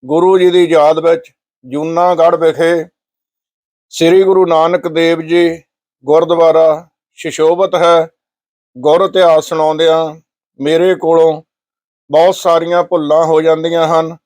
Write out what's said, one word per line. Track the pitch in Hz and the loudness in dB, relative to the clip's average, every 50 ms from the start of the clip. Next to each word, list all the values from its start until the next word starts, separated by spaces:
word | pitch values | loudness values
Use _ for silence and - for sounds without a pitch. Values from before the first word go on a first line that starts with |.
| - | -6
ਗੁਰੂ | 127 147 160 175 185 190 185 | -2 -2 0 2 2 2 2
ਜੀ | 180 180 | 2 2
ਦੀ | 175 180 175 | 2 2 0
ਯਾਦ | 165 165 160 147 151 156 160 | 2 2 2 2 2 0 0
ਵਿੱਚ | 156 165 165 165 165 _ _ _ _ _ _ _ _ | 0 -2 -2 -2 -4 _ _ _ _ _ _ _ _
ਜੂਨਾਗੜ੍ਹ | 127 127 143 156 160 165 170 175 180 180 165 165 170 175 160 | -12 -10 -8 -8 -6 -4 -2 0 0 0 2 2 2 2 2
ਵਿਖੇ | 165 165 156 135 170 165 175 170 156 175 _ _ _ _ _ _ _ _ _ _ _ _ _ _ _ _ _ _ _ _ | 0 -2 0 0 -2 -2 0 -2 -4 -8 _ _ _ _ _ _ _ _ _ _ _ _ _ _ _ _ _ _ _ _
ਸ੍ਰੀ | - - 165 165 175 190 190 | -6 -2 0 2 4 4 2
ਗੁਰੂ | 190 190 185 185 | 2 2 0 0
ਨਾਨਕ | 175 165 160 160 165 175 180 - 175 | 2 2 0 0 0 -2 -4 -6 -4
ਦੇਵ | 156 165 165 165 165 160 | -4 -2 -2 0 -2 -4
ਜੀ | 165 156 170 175 170 170 165 165 _ _ _ _ _ _ _ _ 131 | -4 -2 0 0 0 0 -2 -6 _ _ _ _ _ _ _ _ _
ਗੁਰਦੁਆਰਾ | 131 151 165 165 - 175 165 165 165 156 160 160 160 151 151 170 _ _ _ _ _ _ _ | 0 0 0 2 0 0 2 2 2 2 2 2 2 0 -2 -8 _ _ _ _ _ _ _
ਸੁਸ਼ੋਭਿਤ | - 160 139 - 156 160 170 175 190 185 - | -12 -12 -6 -2 -2 0 0 0 -2 -2 -2
ਹੈ। | 175 170 170 170 165 160 160 _ _ _ _ _ _ _ _ _ _ _ _ _ | 0 0 2 2 2 0 -2 _ _ _ _ _ _ _ _ _ _ _ _ _
ਗੁਰ | 127 123 151 151 175 | -6 -2 0 0 2
ਇਤਿਹਾਸ | 190 190 - 190 185 170 160 156 156 | 0 0 0 2 2 4 2 2 0
ਸੁਣਾਉਂਦਿਆਂ | - 170 160 156 156 156 156 165 165 160 160 165 156 151 160 _ _ _ _ _ _ _ _ | -2 -4 -2 -2 -2 0 0 0 0 0 0 -2 -6 -10 -16 _ _ _ _ _ _ _ _
ਮੇਰੇ | 135 147 160 165 175 185 185 | -4 -2 0 0 0 0 -2
ਕੋਲੋਂ | 185 180 165 165 165 160 160 156 156 160 _ _ _ _ _ _ _ _ _ _ _ _ _ | -2 -2 0 2 2 2 2 0 -4 -10 _ _ _ _ _ _ _ _ _ _ _ _ _
ਬਹੁਤ | 143 156 165 185 185 | 0 2 2 2 0
ਸਾਰੀਆਂ | 185 - 185 165 165 165 170 175 175 175 | 0 -2 0 0 0 0 -2 -2 -2 -2
ਭੁੱਲਾਂ | 175 185 170 151 147 151 160 165 | -2 -2 -4 -2 0 0 0 2
ਹੋ | 160 165 156 | 2 0 0
ਜਾਂਦੀਆਂ | 160 165 160 160 160 165 165 170 165 160 | 2 0 -2 0 -2 -4 -2 -2 -2 0
ਹਨ। | 165 160 165 160 165 160 _ | 0 -2 -2 -4 -10 -16 _